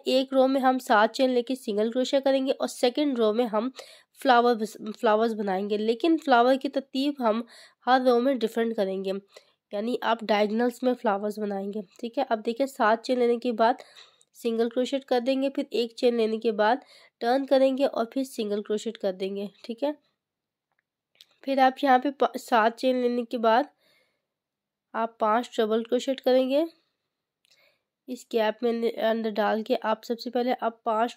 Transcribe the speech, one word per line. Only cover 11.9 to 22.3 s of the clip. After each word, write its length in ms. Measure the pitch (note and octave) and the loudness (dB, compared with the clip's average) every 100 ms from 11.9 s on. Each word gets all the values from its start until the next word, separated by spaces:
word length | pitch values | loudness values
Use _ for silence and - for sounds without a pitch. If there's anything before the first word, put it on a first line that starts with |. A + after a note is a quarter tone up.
| - | -14
ठीक 180 | A#3 C#4+ | -8 -4
है। 60 | C#4 | -2
अब 140 | A3+ | -2
देखिए 240 | G#3+ A#3 C4+ | -4 -4 -4
सात 360 | - G#3+ A3+ | 0 2 2
चेन 160 | A3+ B3 | 0 0
लेने 180 | A#3+ A#3+ | 0 0
के 140 | B3 | -2
बाद 280 | A3+ A3+ C4 - - - _ _ - | 0 0 0 -8 -20 -20 _ _ -10
सिंगल 300 | A#3 A3+ A#3 | -4 -2 -2
क्रोशेट 360 | B3+ B3+ C#4 | -2 -2 -4
कर 160 | - B3 | -2 -2
देंगे, 280 | A#3+ C4+ C4+ | 0 -2 -2
फिर 180 | C4+ C#4+ | -4 -4
एक 200 | A3+ A#3 | -4 -4
चेन 220 | - B3 A#3+ | -2 0 2
लेने 220 | A3 A3 | 0 -2
के 140 | A3+ | -2
बाद 300 | G#3 G#3+ C4 - - _ _ | 0 2 0 -4 -20 _ _
टर्न 240 | A#3 C4 C4+ | -2 0 2
करेंगे 400 | C4+ C4+ C4 C#4 | 2 2 2 -2
और 240 | - A3+ | -2 -4
फिर 100 | C4+ | -4
सिंगल 380 | C4 - G#3 G#3 | -6 -6 -4 -4
क्रोशेट 340 | G3+ G#3+ A3+ G#3+ | -4 -6 -6 -6
कर 160 | G3+ | -6
देंगे, 340 | F#3 G3 G3+ G3+ - | -4 -6 -6 -10 -12
ठीक 180 | - A3+ | -14 -6
है। 140 | C#4 D4 _ _ _ _ _ _ _ _ _ _ _ _ _ _ | -4 -6 _ _ _ _ _ _ _ _ _ _ _ _ _ _
फिर 160 | - C4+ | -4 2
आप 160 | C4 C4 | 4 4
यहाँ 140 | C#4 B3+ | 4 4
पे 120 | C#4+ | 4
पा-, 240 | C#4 B3 | 0 -2